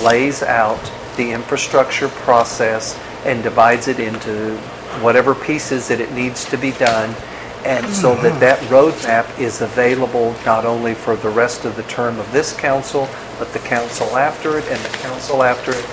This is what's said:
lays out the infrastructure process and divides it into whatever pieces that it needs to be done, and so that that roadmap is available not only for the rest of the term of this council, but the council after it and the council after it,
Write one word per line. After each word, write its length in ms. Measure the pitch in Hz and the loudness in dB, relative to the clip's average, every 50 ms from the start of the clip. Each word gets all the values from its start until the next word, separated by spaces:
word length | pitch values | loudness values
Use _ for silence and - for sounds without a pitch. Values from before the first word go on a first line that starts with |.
| 113 | 2
lays 380 | 113 117 120 135 143 139 - - | 4 4 4 2 0 0 -2 0
out 380 | - 123 117 110 107 113 117 - - - - - - - | 0 2 2 2 2 0 -2 -6 -10 -12 -12 -14 -10 -6
the 140 | - 120 117 | -4 -4 -2
infrastructure 760 | 117 117 117 - 147 131 - - - 139 131 - - - - - | -4 -6 -4 -4 -4 -2 -2 2 4 4 4 4 2 -2 -2 -4
process 920 | - - - 135 120 117 117 - - - 120 113 110 110 - - - - - - - - - | -4 -2 2 4 6 6 4 2 0 0 0 0 0 -2 -4 -6 -10 -10 -12 -14 -12 -6 -2
and 180 | 143 127 117 110 | -2 -2 0 -2
divides 440 | 113 101 120 113 117 120 120 - | 0 4 6 6 6 6 4 0
it 140 | 135 127 - | -2 -2 -2
into 560 | 117 110 110 110 - 117 107 107 110 110 110 110 - - - - - - - 123 | -2 -4 -4 -6 -6 -6 -4 -4 -4 -4 -6 -6 -10 -12 -14 -14 -14 -12 -6 0
whatever 340 | 113 117 117 127 123 135 131 | 4 6 6 6 6 6 4
pieces 540 | - - - 151 147 - - 139 127 117 - | 2 0 -2 -2 -2 -2 -2 -4 -2 -2 -2
that 120 | 120 113 | -2 -2
it 120 | 117 - 135 | -2 -4 -4
needs 320 | 123 123 127 123 - - | -4 -4 -4 -4 -6 -8
to 140 | - - 127 | -6 -4 -4
be 140 | 135 135 120 | -2 -2 -2
done, 420 | - 135 120 117 110 110 117 113 - - - - - - - - - - | 2 2 2 4 2 0 -2 -4 -8 -10 -12 -12 -12 -12 -14 -12 -6 -4
and 220 | 135 131 120 117 - | -2 -2 -2 -2 -2
so 260 | - - 139 127 123 | -2 2 4 4 4
that 220 | 120 120 117 110 - | 4 4 2 4 4
that 180 | 123 127 135 - 131 | 4 4 4 4 2
roadmap 720 | 113 127 135 147 160 151 - - 120 113 113 117 - - - | 4 6 6 6 6 4 0 0 0 2 2 2 0 -4 -4
is 240 | 131 117 107 - 123 | -4 -4 -2 -4 -4
available 720 | 107 - 127 123 123 127 131 131 117 123 120 117 117 117 113 - | -4 0 2 4 4 4 2 0 0 0 0 0 0 -2 -2 0
not 220 | 127 113 110 110 | 2 2 2 2
only 260 | 117 117 117 117 117 113 | 0 0 0 0 -2 -4
for 240 | 110 - 120 113 | -4 -2 -2 -2
the 140 | 104 - 107 | 0 0 0
rest 340 | 107 117 120 120 - - - | 2 2 2 2 0 -2 -6
of 120 | 120 104 | -6 -6
the 80 | 110 110 | -6 -8
term 340 | - - - 120 120 117 110 | -8 -4 -2 -2 -2 -2 -4
of 120 | 101 110 120 | -4 0 0
this 200 | 143 151 - - | 0 0 0 -2
council, 540 | - - 143 135 135 131 - - 143 135 131 - - - - - - | -2 0 0 0 0 -2 -2 -2 -2 -2 -2 -6 -10 -14 -12 -10 -8
but 120 | - - - | -8 -6 -6
the 80 | 120 | -8
council 580 | - - 123 120 120 117 - - 120 110 120 127 | -4 -2 -2 -2 -2 -2 -4 -4 -4 -2 0 0
after 400 | 139 156 156 - - 156 151 151 | 0 0 0 -2 -4 -2 -2 -2
it 60 | - | -2
and 180 | - 131 117 110 | -4 -6 -6 -6
the 140 | 113 - - | -6 -8 -8
council 440 | - 131 127 127 - - 143 131 127 | -8 -8 -8 -8 -6 -2 2 2 4
after 260 | 123 123 - - - | 4 2 0 -2 -4
it, 160 | 127 120 117 - | -4 -4 -4 -8